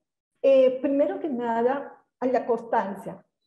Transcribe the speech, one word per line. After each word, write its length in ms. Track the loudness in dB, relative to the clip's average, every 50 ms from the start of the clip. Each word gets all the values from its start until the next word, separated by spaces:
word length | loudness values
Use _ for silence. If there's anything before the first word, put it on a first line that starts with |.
| _ _ _ _ _ _ _ _
eh, 380 | 2 4 6 6 6 4 2 0
primero 380 | -2 0 0 0 0 0 -2 -4
que 80 | -6 -6
nada, 760 | -6 -4 -4 -2 -2 0 0 0 0 -2 -6 -10 -16 -20 _ _ _ _
a 80 | -2
la 180 | -2 0 0 0
constancia, 800 | -2 -4 -4 -2 -2 -2 -2 -2 -4 -8 -10 -12 -14 -16 -16 _ _ _ _ _